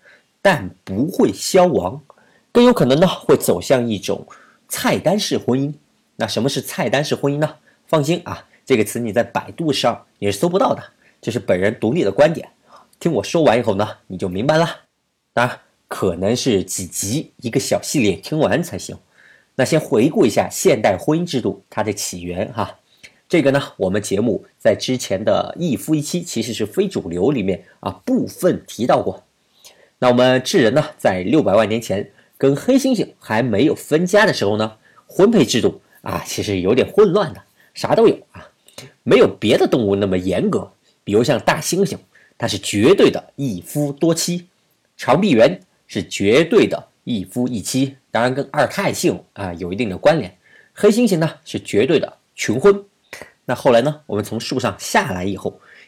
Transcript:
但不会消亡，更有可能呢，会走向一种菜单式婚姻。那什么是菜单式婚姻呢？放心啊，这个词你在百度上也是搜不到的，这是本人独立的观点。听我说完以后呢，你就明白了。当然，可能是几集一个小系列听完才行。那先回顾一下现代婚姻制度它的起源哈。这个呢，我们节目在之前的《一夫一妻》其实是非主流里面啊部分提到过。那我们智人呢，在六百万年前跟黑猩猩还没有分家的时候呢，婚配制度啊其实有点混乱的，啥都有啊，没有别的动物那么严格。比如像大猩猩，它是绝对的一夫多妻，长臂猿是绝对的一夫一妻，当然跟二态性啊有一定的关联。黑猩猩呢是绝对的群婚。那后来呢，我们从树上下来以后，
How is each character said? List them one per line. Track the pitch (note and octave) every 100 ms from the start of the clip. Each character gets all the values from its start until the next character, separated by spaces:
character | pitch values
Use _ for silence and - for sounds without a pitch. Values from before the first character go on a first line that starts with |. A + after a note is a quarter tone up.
| _ _ _ _
但 | G3 D3 F#2 -
不 | - F#2+ D#3+
会 | - C3
消 | - - F#3 F3+
亡， | G#2+ F2 C#3+ - _ _ _ _
更 | A#3+
有 | A#3+
可 | A#3+
能 | B2+ C#3+
呢， | F#3
会 | - - C#3
走 | - F2
向 | - C3 A#2
一 | G2+
种 | - F2+ - - _ _ -
菜 | - A#3+ A2
单 | - G#3
式 | - B2
婚 | - B2+
姻。 | C#3+ D3 _ _ _ -
那 | A2
什 | A2+
么 | C3+
是 | C#3
菜 | - - B2
单 | C3
式 | D3
婚 | C3 C#3+
姻 | C#3+
呢？ | D3+ - _ _ -
放 | D#3+
心 | C#3+ F3
啊， | - F#2 - _
这 | - A#2+
个 |
词 | G#2 A#2+
你 | A#2
在 | A2
百 | A2 A2+ -
度 | G2+ D#3+
上 | - B2 G#2 _ -
也 | G2+
是 | -
搜 | E3+
不 | F#3
到 | C4
的， | - - _ _ _
这 | -
是 | A2+
本 | - F2+
人 | G2+ A2+
独 | A2
立 | D#3
的 | G2
观 | - D#3
点。 | D3 - _ _ - _ -
听 | F3
我 | A#2
说 | - E3+
完 | C#3 A#2
以 |
后 | A2 G2
呢， | G#2 - -
你 | F#2
就 | F#2+
明 | F#2 C#3
白 | D#3
了。 | E3 - _ _ _ _ _
当 | B2 B2
然， | - _ _ -
可 | - G2 E2+
能 | G2
是 | A#2+ C#3 G2
几 | F2 -
集 | F2 - G2+ C#3+ - _
一 | A#2
个 | G#2+
小 | - G2+
系 | - D3+
列 | G#2 F2
听 | - D#3
完 | G#2+ C3
才 | F3 F#2
行。 | - - _ _ _ _ _
那 | -
先 | B2+ B2
回 | - A#2 D#3
顾 | E3 B2+
一 |
下 | A2 F#2
现 | - F#3 A2+
代 | G#2+ F#2
婚 | - D#3+
姻 |
制 | E3+ C3
度 | G#2+ - _
它 | -
的 | G#2+
起 | G2+ - F2+
源 | F2 F2 A2
哈。 | A2 F#2 - _ _ - _ -
这 | E3+
个 | C3+
呢， | C#3 - -
我 | F#2
们 | G2+
节 | - G2
目 | A#2+ - - _
在 | A2+ G2+
之 | - B2
前 | - F#2+
的 | G#2+ F#2 - -
《一 | E3+ G#2
夫 | -
一 | D#3
妻》 | C#3+ F3
其 | E3+ A#2
实 | A2
是 | G#2+ G#2+
非 | - G3+
主 | G#2 E2+
流 | F2 A2+
里 | C3+
面 | F#2+ F2+ - -
啊 | G2 -
部 | - B3+ G2+
分 | - F3+ F#2+ -
提 | - A#2+
到 | C3
过。 | F#2+ - _ _ _ _ - _ _ -
那 | B2+
我 |
们 | A#2+ B2+ C3
智 | - F#3+
人 | A2
呢， | C#3+ - -
在 | A#2+ F#2
六 | F#2 D3+
百 | G2
万 | G2+ G#2
年 | A2+
前 | A#2 G2 - _ _ -
跟 | C#3
黑 | C#3 - C4
猩 | C4
猩 | G#3 - -
还 | - A2
没 | B2+ G2+
有 | D3
分 | - - D#3 F3+
家 | G#3 G#3
的 |
时 | -
候 | G2+ G#2
呢， | A2 - _ _ _
婚 | - G#3
配 | A3
制 | C3 A#2+
度 | F#2+ - _ _
啊 | - F2
其 | - -
实 | G#2 F#2+
有 | F2+
点 | B2 G2+
混 | - G#3+
乱 | G3 F#3
的， | G#2+ _ _ _
啥 | - A2+ E3
都 | A3
有 | - _
啊， | - - _ _ - - _
没 | - A3
有 | G3
别 | - G#2+ -
的 | F#4+
动 | C#3
物 | G2+ G2
那 | G2+
么 | F#2
严 | F#2 F#2 G3
格。 | G#2+ - _ _ _
比 | -
如 | G#2
像 | A#2+ A#2
大 | - D#3
猩 | - F#3
猩， | G3 - _ _ _ -
它 | A#2
是 | G#2
绝 | - G2+ B2+
对 | G3+ B3
的 | - -
一 | - C#3 F2+
夫 | - D3 D3
多 | C#3+ E3
妻， | E3 - F3 - _ _ _ _ -
长 | - D3+
臂 | G#3
猿 | A2+ - - _ _ -
是 | G#2+
绝 | E2+ - G2+ C3
对 | E3 G3+ G2+
的 | - - _
一 | - A2
夫 | F2+ B2 B2
一 | A#2
妻， | - C3 C3+ - _
当 | A2
然 | B2
跟 | C3 C3+
二 | D3+ A#2+
态 | - F#3
性 | G2 E3+ F#2 -
啊 | - F#2+
有 | E2+ F2
一 | G2
定 | A2
的 | E2+
关 | C#3+ D#3+
联。 | F#2 - _ _ _
黑 | - G#3+
猩 | A3 B3
猩 | E3+
呢 | D#3+ -
是 | - -
绝 | - G3+ D#3+
对 | D3
的 | - - _ -
群 | - G#3+
婚。 | G3+ G3+ - _ - - - _ -
那 |
后 | A#2+ C#3
来 | A#2
呢， | C#3+ D3 -
我 | G#2
们 |
从 | G#2 A2
树 | - C3
上 | A#2 F#2+
下 | - A3 D3
来 | F2+
以 | F#2+ F#2+
后， | G#2+ - _ -